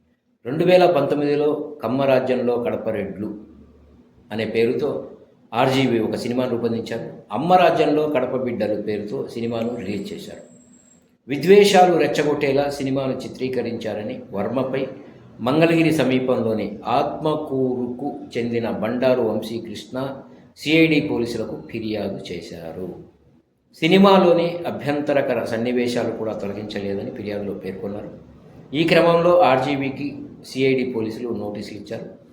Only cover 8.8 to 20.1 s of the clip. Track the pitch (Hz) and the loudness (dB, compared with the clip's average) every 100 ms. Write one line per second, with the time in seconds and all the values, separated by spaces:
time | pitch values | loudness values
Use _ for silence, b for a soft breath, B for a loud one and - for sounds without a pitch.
8.8 | 104 104 101 135 - 123 117 117 117 123 | -4 -4 -4 -8 -8 -6 -4 -4 -4 -6
9.8 | - - - - - - - - _ - | -6 -6 -8 -12 -14 -16 -18 -20 _ -20
10.8 | _ _ _ _ - 143 165 202 202 185 | _ _ _ _ -8 0 8 8 10 8
11.8 | 180 165 143 - 147 139 143 135 143 - | 8 6 2 2 0 0 2 2 0 -2
12.8 | 135 135 131 123 113 - 127 123 110 107 | -2 -2 -2 -4 -8 -6 -6 -4 -4 -4
13.8 | 110 104 107 127 - 98 104 120 104 135 | -6 -6 -8 -10 -10 -6 -4 -2 -2 -4
14.8 | 143 - B B B - 117 147 165 165 | -6 -10 B B B -6 0 4 4 4
15.8 | 160 - 127 131 127 120 113 107 98 - | 4 2 2 2 2 0 0 -2 -4 -6
16.8 | - 127 147 - 156 151 - 135 127 120 | -2 0 0 -2 -2 -2 -4 -2 -2 -2
17.8 | 123 123 143 - - 127 117 117 110 95 | -6 -6 -10 -10 -10 -6 -4 -2 -2 -4
18.8 | 107 123 131 123 113 110 - 117 - 104 | -4 0 2 2 0 -2 -6 -8 -10 -12
19.8 | - 131 135 | -10 -8 -8